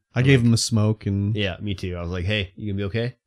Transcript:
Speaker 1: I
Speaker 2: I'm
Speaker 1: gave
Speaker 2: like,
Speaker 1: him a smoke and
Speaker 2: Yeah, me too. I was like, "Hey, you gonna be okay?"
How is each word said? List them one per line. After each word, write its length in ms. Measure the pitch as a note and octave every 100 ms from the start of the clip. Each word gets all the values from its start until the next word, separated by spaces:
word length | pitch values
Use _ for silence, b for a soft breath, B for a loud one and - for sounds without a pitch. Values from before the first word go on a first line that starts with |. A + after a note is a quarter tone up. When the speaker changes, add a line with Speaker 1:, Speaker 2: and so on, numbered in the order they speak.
| _
Speaker 1:
I 60 | A#2+
Speaker 2:
I'm 40 |
Speaker 1:
gave 160 | C3+ C3
Speaker 2:
like, 60 | A#2+
Speaker 1:
him 80 |
a 20 | A#2
smoke 480 | - A2+ G#2+ A2
and 320 | G2+ G2 G2+ G#2+
Speaker 2:
Yeah, 200 | G2 -
me 140 | G#2
too. 200 | G2 F#2
I 60 | F2
was 80 | E2+
like, 140 | F#2
"Hey, 280 | F2 G#2+ F#2 -
you 160 | G#2+
gonna 60 | G2
be 60 |
okay?" 320 | G2+ A2+ A#2+ -